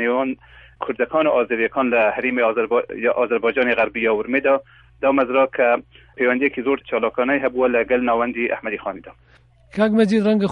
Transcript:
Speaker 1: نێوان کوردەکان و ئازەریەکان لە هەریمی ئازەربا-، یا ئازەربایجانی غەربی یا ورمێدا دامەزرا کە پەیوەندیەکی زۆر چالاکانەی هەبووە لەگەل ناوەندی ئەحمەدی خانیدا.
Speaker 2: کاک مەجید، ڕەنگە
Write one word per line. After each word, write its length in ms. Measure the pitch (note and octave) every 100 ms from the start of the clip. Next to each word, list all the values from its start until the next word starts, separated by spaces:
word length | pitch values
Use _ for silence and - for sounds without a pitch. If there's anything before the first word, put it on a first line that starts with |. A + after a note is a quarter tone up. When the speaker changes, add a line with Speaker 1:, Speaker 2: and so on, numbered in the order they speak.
Speaker 1:
نێوان 300 | A#2 B2 C3+ C3 - - - -
کوردەکان 400 | - C3 A#2+ D#3 D#3
و 80 | B2+
ئازەریەکان 500 | A2+ A#2 A2+ - B2+
لە 80 | A#2 G#2+ G#2
هەریمی 260 | B2 B2+ A#2
ئازەربا-، 400 | A2+ A2 A#2 - -
یا 80 | A#2 -
ئازەربایجانی 580 | A#2+ A2+ A2+ A2+ B2 A#2
غەربی 240 | G#2+ A2+ A2+
یا 60 |
ورمێدا 400 | G#2+ A2 C3 C#3 C#3 - - - -
دامەزرا 440 | C3+ C#3 B2+ C3 C3 -
کە 120 | B2 A#2+ - - - -
پەیوەندیەکی 480 | B2+ B2 C#3+ C#3+ B2
زۆر 120 | C#3 -
چالاکانەی 540 | A#2 A2+ - B2+ C#3
هەبووە 220 | C3 B2 B2+ A#2+
لەگەل 240 | G#2+ B2 B2
ناوەندی 420 | A#2 A#2+ A#2+ A#2
ئەحمەدی 300 | - A2 G#2
خانیدا. 280 | - F#2+ - - _ - _ _ _ -
Speaker 2:
کاک 160 | G#3+ G#3+
مەجید، 260 | A3 A3 G#3
ڕەنگە 220 | G#3+ G3